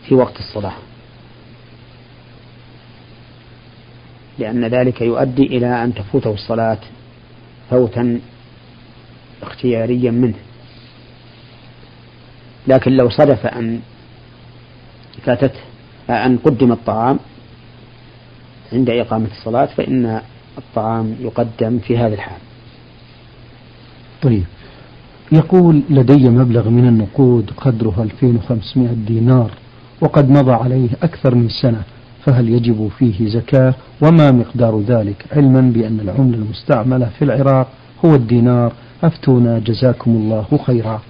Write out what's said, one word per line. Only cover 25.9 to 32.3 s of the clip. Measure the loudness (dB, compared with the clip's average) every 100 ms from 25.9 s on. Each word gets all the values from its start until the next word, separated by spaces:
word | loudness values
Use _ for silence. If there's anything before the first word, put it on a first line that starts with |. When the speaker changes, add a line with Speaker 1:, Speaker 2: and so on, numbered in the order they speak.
Speaker 2:
"لدي | 2 4 4 6
مبلغ | 4 2 0 2
من | 2 4
النقود | 2 0 0 2 2 -2 -4
قدره | -4 -2 -2 -2
ألفين | -6 -2 0 0
وخمسمائة | -2 -6 -4 -2 -2
دينار | -4 -4 0 2 2 0 -8 -20 -20 -20 -4
وقد | 0 2 4
مضى | 4 4
عليه | 0 0 0 -2 -2
أكثر | -4 -2 0
من | 2 0 -2
سنة، | -2 -2 -8 -18 -20 -6
فهل | 0